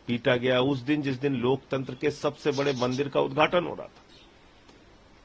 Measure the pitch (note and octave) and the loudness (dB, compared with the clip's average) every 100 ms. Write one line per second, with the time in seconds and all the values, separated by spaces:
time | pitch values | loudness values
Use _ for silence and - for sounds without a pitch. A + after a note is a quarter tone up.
0 | - A#2 C3+ B2 B2+ B2+ C3 C#3 B2 D3+ | -6 -2 2 2 2 2 2 0 0 0
1 | C#3 B2 C#3+ C3 B2 C3+ - C3+ C3+ B2+ | 0 -2 -2 0 2 0 -2 -6 -6 -4
2 | D3 C#3+ D3+ C#3+ D3+ C3+ C#3+ C3 B2 B2+ | -4 -2 -4 -2 -2 0 0 0 0 0
3 | C#3 D3 C#3+ C3+ D#3+ F3 D#3 - - - | 0 0 0 2 2 2 -2 -6 -12 -18
4 | - - - - - - - - - - | -20 -20 -20 -20 -20 -20 -20 -20 -20 -20
5 | - - | -20 -20